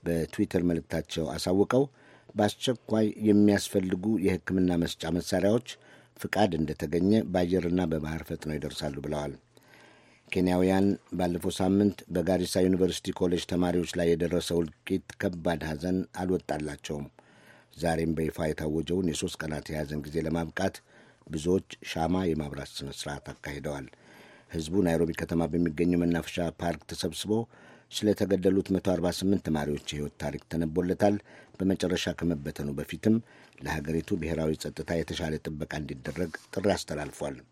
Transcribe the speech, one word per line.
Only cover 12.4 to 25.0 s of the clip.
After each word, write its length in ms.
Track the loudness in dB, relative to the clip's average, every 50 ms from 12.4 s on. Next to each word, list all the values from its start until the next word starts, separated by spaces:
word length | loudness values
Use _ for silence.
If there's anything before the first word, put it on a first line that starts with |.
| 0 0 0 2
ዩኒቨርሲቲ 540 | 4 4 4 4 2 2 0 -2 _ -6 -2
ኮሌጅ 300 | 0 0 0 0 0 -2
ተማሪዎች 460 | -2 -2 0 0 2 2 0 -2 -2 -2
ላይ 140 | 0 2 2
የደረሰው 500 | 2 2 2 0 0 -2 -2 0 0 0
እልቂት 480 | -2 -2 -6 _ _ -2 -2 -2 -2 _ -14 _
ከባድ 440 | -4 -4 -4 -2 -2 -2 -2 -2 -2
ሐዘን 360 | -6 -6 -4 -2 -2 0 0 -2 -4 _ -6
አልወጣላቸውም። 880 | -2 0 0 -2 0 -4 -6 -4 -4 -6 -8 -10 _ -8 -8 -8 -8 -12 _ -20 _ _ _ -20 -20 -20 -20 -20 _ _ -12 -2
ዛሬም 340 | 0 0 2 2 2 0 0
በይፋ 240 | 0 -2 -4 -2 -2 -2
የታወጀውን 680 | -2 -2 -2 -4 -2 -2 -2 -2 -2 -2 0 0 -2
የሦስት 280 | -2 -2 -4 -6 -6 -8
ቀናት 280 | -8 -8 -6 -8 -8 -8
የሐዘን 340 | -6 -6 -6 -4 -6 -8
ጊዜ 160 | -8 -4 -4 -4
ለማብቃት 540 | -2 -2 -2 -2 -2 -4 -4 -2 -4 -4 -4 -6 _ _ _ -20 -20 -20 -20 _ _ -8
ብዙዎች 420 | -8 -4 0 2 2 2 0 _ -18 _ -12
ሻማ 320 | -10 -4 -2 0 0 2 0 2
የማብራት 480 | 0 0 -2 -2 -6 -6 -10 -12 -12
ሥነ 180 | -12 -12 -12 -10
ሥርዓት 340 | -10 -10 -10 -10 -10 -10 -10 -14
አካሂደዋል። 600 | -16 -12 -12 -12 -10 -8 -6 -6 -6 -6 -10 -12 -18 _ -20 -20 -20 -20 -20 -20 -20 -20 -20 _
ሕዝቡ 240 | -8 -6 -6 -2 2 4
ናይሮቢ 300 | 4 4 6 4